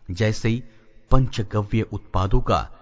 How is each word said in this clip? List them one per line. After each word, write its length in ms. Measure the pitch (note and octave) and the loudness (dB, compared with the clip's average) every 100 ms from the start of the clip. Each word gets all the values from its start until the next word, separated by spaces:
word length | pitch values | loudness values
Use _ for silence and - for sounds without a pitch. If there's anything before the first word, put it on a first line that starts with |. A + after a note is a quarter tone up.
| - | -12
जैसे 520 | F2+ A2 - A2+ A#2+ - - - - - | -2 0 0 -2 -2 -6 -20 -20 -20 4
पंचगव्य 720 | C3 B2 - G2 G#2+ G2+ A2+ | 4 4 -4 -4 -4 -2 -2
उत्पादों 600 | G#2 G2+ - F#2 G2 - | -2 -8 -4 -2 2 2
का 280 | - F2 G#1+ - | 2 -2 -4 -14